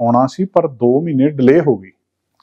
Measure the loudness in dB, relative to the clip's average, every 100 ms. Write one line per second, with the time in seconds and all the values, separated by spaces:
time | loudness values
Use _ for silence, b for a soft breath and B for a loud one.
0 | 0 0 0 -4 -2 -2 -2 -2 0 0
1 | -2 -2 -2 0 2 2 2 -4 -8 _
2 | _ _ _ _